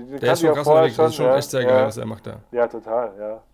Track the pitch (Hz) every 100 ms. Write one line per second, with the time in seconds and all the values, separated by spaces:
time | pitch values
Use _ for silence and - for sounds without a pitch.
0 | 123 139 120 165 160 147 147 156 160 113
1 | 160 - 127 135 139 131 127 127 113 120
2 | 113 104 110 107 - 120 117 117 110 113
3 | 117 98 107 110 _